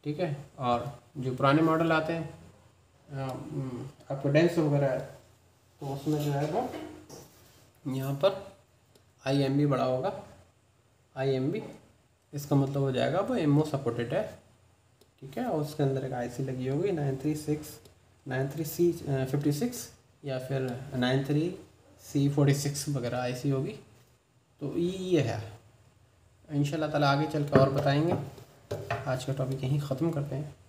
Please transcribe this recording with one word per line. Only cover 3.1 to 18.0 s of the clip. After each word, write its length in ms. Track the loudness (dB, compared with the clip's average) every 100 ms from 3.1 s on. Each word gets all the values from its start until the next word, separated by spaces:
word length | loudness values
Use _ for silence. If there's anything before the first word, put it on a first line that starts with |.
अ, 260 | -8 -6 -8 -8
उम, 340 | -6 -6 -8 -10 -16 -8
आपको 180 | -2 4
dense 280 | 6 6 4
वगैरह 300 | 4 4 4
है, 120 | 0 -4 -16 -20 _ _ _ _ _
तो 80 | -8
उसमें 360 | -6 -2 0
जो 80 | 0
है 200 | 0 0
वो 180 | -2 -4 -8 -12 -16 -18 -20 -20 -20 -20 -20 -20 _ -6
यहाँ 200 | -4 -4
पर 420 | 2 2 0 -12 -20 _ _ _ _ _ _ 0
आईएमबी 400 | 2 2 2 2
बड़ा 180 | 2
होगा, 400 | 2 0 -2 -6 -14 -20 -20 _ _ _ _ _ _ -4
आईएमबी, 460 | 0 2 0 -2 -8 -16 -20 _ _ _ _
इसका 220 | -10 2 4
मतलब 260 | 4 0
हो 100 | 0
जाएगा 280 | 2 2 0
वो 160 | 0 0
एमओ 300 | 4 4 4
supported 480 | 0 -2 -2 -2
है, 260 | -2 -4 -10 _ _ _ _ _ _ _ _
ठीक 160 | -12 -6
है। 80 | -2
और 160 | -2
उसके 220 | -2 0
अंदर 220 | 0 0 -4
एक 80 |
आईसी 300 | -4 -6 -4
लगी 240 | -6 -4 -2
होगी 240 | 0 0
नाइन 260 | 0 -2 -2
थ्री 180 | -2 -2
सिक्स, 440 | -2 -4 -4 -16 -20 _